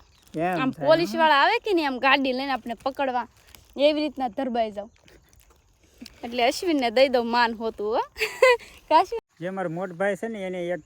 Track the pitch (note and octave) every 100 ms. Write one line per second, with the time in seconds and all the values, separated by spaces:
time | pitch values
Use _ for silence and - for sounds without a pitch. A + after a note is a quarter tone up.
0 | _ _ _ D3+ F3 F#3 C4 D#3+ C#4+ D#4+
1 | E4+ D#4+ D#4+ C#4+ E4 A#4 A4+ F4 C#4+ B3+
2 | C4+ C4+ C4 B3+ C#4 B3+ A#3 A#3 C4+ C4+
3 | C4+ B3 A3+ _ _ - _ A#3+ D4 D4+
4 | D4+ - B3+ G3 C4 A#3+ A3 G3+ G#3 _
5 | _ - _ _ _ _ _ _ _ _
6 | A#3+ - A#3+ B3 A#3+ - F#4 D4 A#3+ A3
7 | C#4 B3 A#3 A#3+ A#3 A3 A3+ - G#3 A#3
8 | C5+ - A4 - B4+ A#4+ - - _ D#4
9 | F#4+ A4+ - _ E3+ F#3+ F3 E3 F#3+ E3+
10 | G3 F#3+ A3+ A3 F#3 F#3 F3 F3